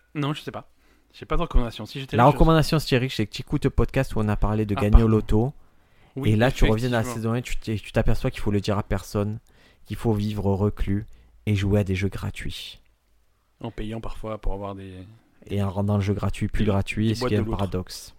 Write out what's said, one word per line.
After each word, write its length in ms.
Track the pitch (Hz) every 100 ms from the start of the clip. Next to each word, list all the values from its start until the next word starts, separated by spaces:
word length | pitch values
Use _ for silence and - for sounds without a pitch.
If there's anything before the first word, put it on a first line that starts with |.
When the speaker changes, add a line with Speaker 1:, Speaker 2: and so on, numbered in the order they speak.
| _ 151
Speaker 1:
non, 180 | 139
je 80 | 151
sais 100 | -
pas. 180 | 110 - _ _ _ _
J'ai 120 | - -
pas 120 | -
de 40 |
recommandation. 440 | 165 - 120 - 107
Si 140 | 139
j'étais 180 | 135 139
Speaker 2:
La 80 | 127
Speaker 1:
riche, 60 |
je 40 | 143
Speaker 2:
recommandation, 420 | 160 160 143 156
si 80 | -
tu 80 | 131
es 20 |
riche, 180 | 127 -
c'est 80 | 104
que 60 |
tu 100 | -
écoutes 220 | - 147 131
le 40 |
podcast 460 | - - 135 131 110
où 40 |
on 80 | 107
a 80 | 104
parlé 300 | 101 107 107
de 80 | 101
Speaker 1:
Ah, 40 |
Speaker 2:
gagner 140 | 104 110
au 40 | 113
Speaker 1:
pardon. 0 |
Speaker 2:
loto. 440 | 110 107 107 127 - - _ _ _ _ -
Speaker 1:
Oui, 160 | 135
Speaker 2:
Et 40 | 107
là, 160 | 123
tu 140 | - -
reviens 240 | 110 123
dans 80 | 120
la 40 |
Speaker 1:
effectivement. 320 | 113 113 113
Speaker 2:
saison 40 | 117
un, 40 |
tu 140 | 123 -
t'es, 200 | - 107
tu 140 | -
t'aperçois 380 | 120 113 113 131
qu'il 120 | -
faut 100 | -
le 100 | 101
dire 160 | 98 101
à 60 |
personne, 560 | - 98 - 107 104 113 - _ _ _ -
qu'il 100 | 107
faut 180 | 120
vivre 320 | 104 104 104 98
reclus 600 | 98 104 - - 101 110 - - _ -
et 100 | 101
jouer 240 | 101 104
à 40 |
des 120 | 95 95
jeux 140 | 98
gratuits. 720 | - 101 - 78 - - - _ _ _ _ _ _ _ _
Speaker 1:
En 100 | 120
payant 300 | - 107 113
parfois 360 | 107 - 110 107
pour 140 | 107
avoir 220 | 98 98 98
des 160 | 95 92 95 113 _ _ -
Speaker 2:
Et 160 | 101
en 60 | 98
rendant 260 | 92 101 104
le 60 |
jeu 100 | 98
gratuit 340 | 98 101 - 104
plus 180 | - 107
Speaker 1:
des, 60 |
Speaker 2:
gratuit, 360 | 98 95 - 110
Speaker 1:
des 60 | 110
Speaker 2:
ce 40 |
Speaker 1:
boîtes 80 | 123
Speaker 2:
qui 60 | 131
est 20 |
Speaker 1:
de 40 |
Speaker 2:
un 20 | 110
Speaker 1:
loutre. 120 | 101
Speaker 2:
paradoxe. 560 | 98 90 92 - -